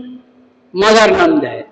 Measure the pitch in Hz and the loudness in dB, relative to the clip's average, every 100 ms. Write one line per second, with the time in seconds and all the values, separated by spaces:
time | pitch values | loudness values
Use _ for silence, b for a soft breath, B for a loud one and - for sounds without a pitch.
0 | - - _ _ _ _ _ 175 214 220 | -18 -20 _ _ _ _ _ -4 2 4
1 | 214 - 170 156 131 - - | 2 2 2 0 -2 -10 -16